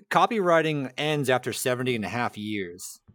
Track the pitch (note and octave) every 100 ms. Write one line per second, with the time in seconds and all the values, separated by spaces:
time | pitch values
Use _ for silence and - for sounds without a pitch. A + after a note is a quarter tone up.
0 | - F3 F#3+ A#3 F3+ E3 D#3 D3+ C3 -
1 | D3 D3+ C3 B2+ B2+ G#2+ C3 B2 B2+ A#2+
2 | F#2+ A#2 A#2 - G#2+ G#2 F2+ F2 - -
3 | _